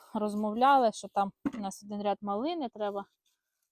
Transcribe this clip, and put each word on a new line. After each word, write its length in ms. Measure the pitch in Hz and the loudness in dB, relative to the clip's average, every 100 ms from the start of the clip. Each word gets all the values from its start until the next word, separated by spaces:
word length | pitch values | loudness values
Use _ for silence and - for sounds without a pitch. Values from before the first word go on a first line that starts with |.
| - | -8
розмовляли, 800 | 220 214 208 214 220 262 269 233 | -4 -4 -2 -2 4 6 6 6
що 160 | - 196 | 0 -6
там 240 | 196 196 - 277 | -2 -2 -4 -6
у 40 | 233 | -4
нас 240 | 196 - | -8 -8
один 200 | 202 208 | -10 -4
ряд 160 | 202 196 | -2 -2
малини, 480 | 202 202 294 349 240 | -2 -2 -2 -4 -6
треба 360 | 214 208 202 - _ _ _ _ _ _ | -4 -4 -4 -10 _ _ _ _ _ _